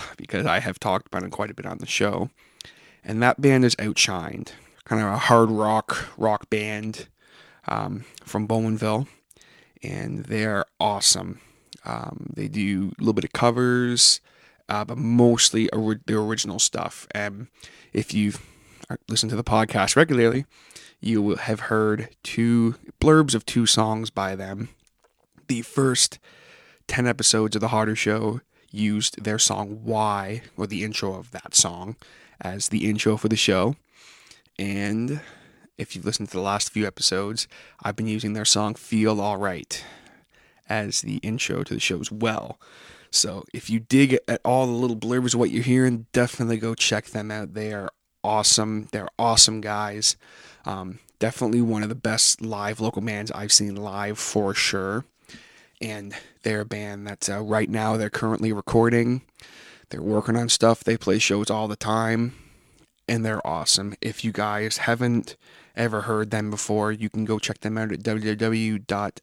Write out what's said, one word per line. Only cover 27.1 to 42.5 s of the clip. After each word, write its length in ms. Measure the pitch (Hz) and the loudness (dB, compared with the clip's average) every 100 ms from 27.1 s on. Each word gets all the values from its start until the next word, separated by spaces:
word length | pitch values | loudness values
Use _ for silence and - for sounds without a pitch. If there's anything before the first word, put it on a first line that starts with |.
| 120 - 113 110 107 | 2 2 4 2 0
of 40 | |
The 80 | 110 | 0
Harder 260 | 110 107 110 | 2 0 0
Show 440 | - 107 113 113 - _ _ | 0 0 0 -4 -8 _ _
used 520 | 104 107 104 107 - | -2 0 0 -2 -4
their 140 | 107 107 | -4 0
song 420 | - 101 101 107 | 0 0 -4 -8
Why, 600 | 113 113 107 101 98 113 - - | -4 0 0 -2 -6 -10 -12 -8
or 100 | 101 | -6
the 180 | 107 | -4
intro 300 | 107 104 101 92 | -6 -4 -6 -6
of 160 | - | -12
that 240 | 90 - - | -16 0 2
song, 420 | - 87 92 110 - - - _ | 2 -2 -12 -14 -18 -20 -20 _
as 300 | 92 95 - | -10 -6 -2
the 200 | 107 104 | 0 0
intro 280 | 107 - 107 | 2 2 2
for 100 | 107 | 0
the 80 | 110 | 2
show. 400 | - 92 98 143 _ _ - - - - _ - | 2 2 2 -2 _ _ -20 -20 -20 -20 _ -10
And 640 | 101 101 101 107 120 147 - - - _ _ - | -6 -4 -4 -2 -4 -6 -10 -20 -20 _ _ -14
if 180 | - 92 | -12 -8
you've 100 | 87 | -6
listened 240 | - 104 | -6 -6
to 80 | 92 | -4
the 60 | |
last 280 | 98 101 - | -2 -2 -2
few 160 | - 104 | -2 -4
episodes, 600 | - - 92 101 110 - - - - | -2 -2 -2 -4 -6 -8 -12 -20 -10
I've 140 | - 104 | -8 -4
been 120 | 110 | -4
using 260 | 107 110 | -2 -2
their 120 | 107 107 | -2 0
song 300 | - 104 113 | 2 0 -4
Feel 440 | - 113 107 107 | -2 2 2 2
All 180 | 101 98 | -2 -2
Right 460 | 101 87 - - - - - - _ _ _ _ _ | -4 -6 -8 -10 -12 -20 -20 -20 _ _ _ _ _
as 320 | 110 104 - | -4 -2 -4
the 160 | 110 104 | -4 -6
intro 460 | - 113 - - | -4 -4 -4 -4
to 100 | - | -4
the 60 | 110 | -4
show 200 | - 90 | -2 -4
as 120 | 73 | -6
well. 480 | 107 113 110 - | -2 -2 -2 -6